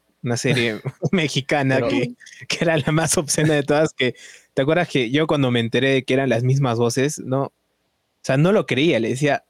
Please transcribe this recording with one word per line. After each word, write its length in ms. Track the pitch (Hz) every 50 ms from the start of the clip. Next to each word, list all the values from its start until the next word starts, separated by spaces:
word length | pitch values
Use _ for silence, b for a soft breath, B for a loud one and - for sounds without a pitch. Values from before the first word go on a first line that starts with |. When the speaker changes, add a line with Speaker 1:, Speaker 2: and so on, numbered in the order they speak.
| _ _ _ _ -
Speaker 1:
una 140 | 120 120
serie 440 | 120 - 131 - 127 117 120 107 - -
<laughs> 280 | 139 - - 180 151 -
mexicana 640 | 180 156 139 - 139 127 - 160 147 135 135 135
Speaker 2:
Pero 120 | 135 120 117
Speaker 1:
que, 260 | - - 117 117 - B B B B B 127 -
que 100 | - - 165
era 120 | 165 160
la 160 | 156 135 160 151
más 240 | 165 160 143 - 180
obscena 360 | 156 135 - - 151 156 151
de 80 | 147 139
todas, 300 | 147 147 151 156 151 -
que, 220 | - 131 123 - B B B B B B B B
¿te 80 | 139 135
acuerdas 260 | 143 160 175 170 -
que 220 | - 139 120 110
yo 160 | 131 151 160
cuando 240 | 160 165 147 135 123
me 100 | 120 120
enteré 300 | 117 117 - 120 131 135
de 140 | 135 131 123
que 100 | - 131
eran 140 | 131 139 131
las 160 | 113 117 123
mismas 340 | 127 135 139 139 123 113 113
voces, 400 | 120 117 117 135 131 151 151 -
no? 260 | - 127 127 139 139
O 60 | - _ _ _ _ _ _ _ _ _ _ _ _ _ _ _
sea, 140 | - 131
no 160 | 139 156 180 208
lo 140 | 202 151
creía, 340 | - 123 123 151 175 139 110
le 80 | 113 113
decía, 360 | 127 131 147 143 135 - _ _